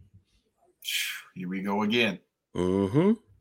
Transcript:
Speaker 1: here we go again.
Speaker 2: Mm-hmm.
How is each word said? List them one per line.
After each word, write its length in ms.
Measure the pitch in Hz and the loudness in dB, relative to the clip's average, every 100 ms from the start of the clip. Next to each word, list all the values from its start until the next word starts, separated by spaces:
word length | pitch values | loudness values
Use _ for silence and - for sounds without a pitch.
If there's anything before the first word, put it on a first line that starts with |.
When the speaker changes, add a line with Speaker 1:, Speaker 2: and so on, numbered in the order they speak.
| - - _ _ _ _ _ _ - - - - - | -20 -20 _ _ _ _ _ _ -6 -4 -4 -8 -14
Speaker 1:
here 140 | 92 90 | -12 -8
we 140 | 95 | -6
go 200 | 98 101 | -2 0
again. 360 | 104 120 110 90 _ _ _ | 2 2 2 -2 _ _ _
Speaker 2:
Mm-hmm. 580 | - 90 98 98 135 190 226 - _ | -2 0 2 2 2 2 2 -4 _